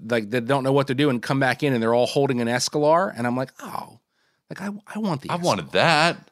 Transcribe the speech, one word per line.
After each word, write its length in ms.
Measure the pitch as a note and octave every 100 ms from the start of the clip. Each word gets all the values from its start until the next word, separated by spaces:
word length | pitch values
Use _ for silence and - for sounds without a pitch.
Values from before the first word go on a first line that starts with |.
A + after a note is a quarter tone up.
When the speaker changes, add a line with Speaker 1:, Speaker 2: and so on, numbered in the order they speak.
| A2
Speaker 1:
like, 180 | A#2 G#2
that 160 | B2 A#2
don't 160 | C#3
know 100 | C3
what 140 | C#3 C3+
they're 80 |
doing, 260 | B2+ D3 B2
come 200 | - C3+
back 220 | C3+ A#2+
in 100 | D3
and 100 | B2+
they're 120 | A2+
all 120 | A#2+ B2
holding 360 | D3 C#3 B2
an 60 | A#2
escolar, 640 | B2 - D3+ D3 D#3+ G3 D#3+
and 100 | A#2+
I'm 100 | B2
like, 160 | C3+ -
"Oh, 380 | B3 - - - _ _ _ _ -
like, 140 | -
I, 80 | G3 G3+ -
I 140 | G#3
want 200 | G#3+ C#3+
the 60 | -
Speaker 2:
I 40 |
Speaker 1:
escolar. 80 | F3
Speaker 2:
wanted 280 | F3 G2+ C#2+
that. 440 | F2 C#3+ D3+ E3 D#3+ -